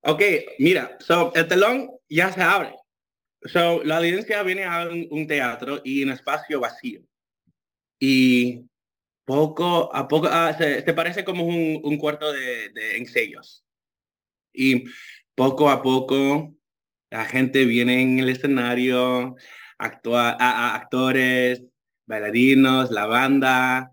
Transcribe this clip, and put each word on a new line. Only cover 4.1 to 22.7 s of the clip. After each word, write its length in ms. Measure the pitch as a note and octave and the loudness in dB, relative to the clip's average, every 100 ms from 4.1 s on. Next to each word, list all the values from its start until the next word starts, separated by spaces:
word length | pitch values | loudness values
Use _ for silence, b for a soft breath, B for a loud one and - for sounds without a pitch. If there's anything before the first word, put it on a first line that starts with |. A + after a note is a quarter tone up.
| F#3 A3+ G#3 | -2 -4 -4
viene 220 | F#3+ F#3 | -2 -4
a 240 | F#3 E3+ E3+ | -4 -4 -6
un, 180 | E3+ E3 | -8 -8
un 160 | D3+ D3+ | -8 -4
teatro 540 | D3 B2 A#2+ B2+ C#3+ | -2 -2 -6 -8 -10
y 180 | C3 C3+ | -6 -4
un 80 | C3+ | -4
espacio 500 | C3 - D3 - C#3+ | -4 -6 -6 -4 -6
vacío. 420 | A#2 - B2+ G2+ _ _ _ _ _ _ _ _ _ _ | -6 -8 -14 -14 _ _ _ _ _ _ _ _ _ _
Y 680 | C3+ C3 B2+ B2 B2 A#2+ - _ _ _ _ _ | 2 4 4 4 0 -4 -18 _ _ _ _ _
poco 680 | - C3+ D#3 D#3 F3 E3+ - | -4 0 0 0 0 0 0
a 140 | C3+ C3+ | -4 0
poco, 200 | D3+ E3+ | 0 2
ah, 240 | E3 E3 D#3 | 0 0 0
se, 260 | D#3 C#3 | -2 0
se 120 | - | -2
parece 300 | E3 E3 G3+ | -2 -4 -6
como 200 | F#3+ F3 | -8 -4
un, 360 | E3+ E3+ D#3+ D3+ | -2 -2 -2 -4
un 140 | D3+ D3 | -4 -2
cuarto 340 | D3+ D3 D3+ | -4 -4 -6
de, 380 | C#3 B2+ A#2 G#2 | -6 -6 -8 -10
de 260 | - A2 G#2+ | -10 -6 -6
ensayos. 680 | A#2+ A#2+ G#2+ - - - _ _ _ _ _ _ _ _ _ | -4 -4 -4 -10 -20 -20 _ _ _ _ _ _ _ _ _
Y 320 | - C3 B2 B B B B _ | -2 0 0 B B B B _
poco 360 | - C3 C3 D3 | 0 0 4 2
a 120 | C3 | 2
poco, 720 | C3 B2+ C3 C#3 C#3 D3 D#3 _ _ _ _ _ _ | 2 0 2 0 2 0 -4 _ _ _ _ _ _
la 140 | A2 | -10
gente 400 | A2 B2+ B2+ C3+ | -4 0 2 2
viene 380 | B2+ A#2 A#2+ B2+ | 4 2 2 2
en 160 | C3 B2+ | 2 2
el 120 | C3 | 0
escenario, 1040 | C3 C#3+ C3+ A#2+ B2 B2+ B2+ B2+ B2 B2+ B2+ B B B B | 0 -2 0 0 0 0 0 0 -2 -4 -12 B B B B
actua-, 580 | A2+ - A#2 A#2+ A#2+ A#2+ | -10 -8 -2 0 0 2
a, 320 | B2+ A#2+ A#2+ | 0 2 -2
a, 40 | |
actores, 880 | A2 - B2+ C3 C3 B2+ B2+ B2 B2+ - _ _ _ - | -4 -4 -2 0 2 2 2 0 -2 -10 _ _ _ -10
bailarinos, 840 | A2 G#2 A2+ C3 C3+ C3+ | -8 -2 2 6 6 6